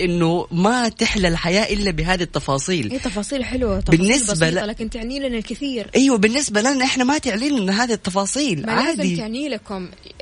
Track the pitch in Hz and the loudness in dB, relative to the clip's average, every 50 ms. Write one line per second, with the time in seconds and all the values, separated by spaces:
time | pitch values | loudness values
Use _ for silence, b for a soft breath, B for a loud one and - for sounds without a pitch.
0 | 185 175 175 175 165 165 170 175 - - 175 170 190 214 247 254 240 220 - - | 0 0 2 2 2 2 2 0 -2 -2 0 2 4 4 4 2 0 0 0 0
1 | 226 - - 214 180 170 170 170 - 170 180 208 226 - 208 214 202 196 170 156 | -2 0 0 2 2 2 0 0 0 2 2 2 2 0 0 -2 0 -2 -2 -2
2 | 160 175 185 180 175 - - - - 151 139 135 - - 185 165 113 104 247 269 | 0 0 0 0 -2 -2 -4 -4 -2 0 -2 0 0 -2 -2 -2 -2 -4 -4 -4
3 | - 247 180 208 202 - 285 269 233 - 247 254 247 214 190 190 - - 165 165 | -6 -4 -4 -4 -6 -4 -4 -4 -4 -4 -4 -2 -2 0 0 0 2 4 4 4
4 | 185 208 247 277 233 202 208 160 165 160 170 185 214 208 226 - 226 220 - 226 | 6 4 2 2 2 0 2 2 2 2 2 0 -2 -4 -6 -6 -6 -8 -6 -6
5 | 226 240 269 285 277 254 240 226 208 - 233 - 285 277 254 226 196 - - 247 | -8 -6 -6 -4 -4 -4 -4 -4 -6 -6 -8 -6 -6 -6 -4 -6 -6 -2 2 4
6 | 269 277 254 208 196 220 233 294 277 - 208 208 220 269 285 262 254 262 - 262 | 4 6 6 6 4 4 4 2 -2 0 0 2 2 2 2 2 2 0 2 2
7 | 247 254 294 302 - 254 196 214 262 302 294 247 190 185 196 214 247 240 220 196 | 2 2 2 0 0 -2 -2 -2 0 0 0 0 0 0 0 0 0 0 -2 -2
8 | - 190 180 196 196 190 - 262 302 254 175 143 208 220 226 277 269 330 330 226 | -2 -2 -2 -2 -2 -2 -2 -2 0 0 -2 -2 -2 -2 0 0 0 0 0 0
9 | - 185 170 170 214 214 226 262 302 294 240 208 - - 202 190 180 165 - - | 0 -2 -2 -2 -4 -6 -6 -6 -6 -6 -6 -8 -8 -10 -10 -10 -10 -12 -14 -18
10 | - - - - | -20 -20 -18 -14